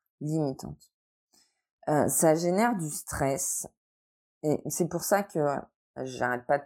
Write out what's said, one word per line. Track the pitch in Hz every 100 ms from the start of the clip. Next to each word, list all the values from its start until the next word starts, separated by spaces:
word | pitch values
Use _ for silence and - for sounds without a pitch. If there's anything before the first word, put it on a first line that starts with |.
| _ -
limitantes. | 147 160 143 - - - _ _ _ _ _ _ _ _ _ _ -
Euh, | 151 104
ça | - 165 160
génère | 175 185 233 196
du | 156
stress, | 151 - - 139 139 - - - _ _ _ _ _ _ _
et | 151 143 156
c'est | - 165
pour | 170
ça | - 202
que | 202 165 143 139 - _ _ -
j'arrête | 131 127 123 123 120
pas |
de | 143